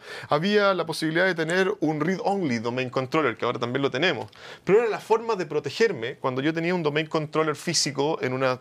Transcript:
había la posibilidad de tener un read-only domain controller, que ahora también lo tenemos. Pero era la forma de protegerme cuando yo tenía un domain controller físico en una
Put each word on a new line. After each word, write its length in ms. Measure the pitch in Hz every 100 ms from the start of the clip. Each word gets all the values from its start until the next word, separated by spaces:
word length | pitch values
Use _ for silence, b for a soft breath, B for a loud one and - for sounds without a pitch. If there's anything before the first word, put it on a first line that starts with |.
| B B B
había 440 | 147 185 208 202
la 120 | 185 160
posibilidad 380 | 156 160 160
de 100 | 185
tener 400 | 170 156 180 190 -
un 180 | 151 156
read-only 600 | 151 185 170 202 165 117
domain 300 | 117 123 127
controller, 480 | 135 131 160 139 110
que 100 | 117
ahora 120 | 123
también 240 | 120 127
lo 80 | 139
tenemos. 400 | 123 180 127 110 - B B
Pero 180 | - 202
era 80 | 240
la 120 | 175
forma 340 | - 220 226
de 120 | 214 165
protegerme 720 | 151 147 - 226 156 117 160
cuando 220 | 135 127
yo 120 | 143
tenía 220 | 165 165
un 100 | 180
domain 220 | 151 147 156
controller 500 | 160 151 156 160 143
físico 640 | - 160 - 135 143 160
en 120 | 131
una 280 | 127 131 123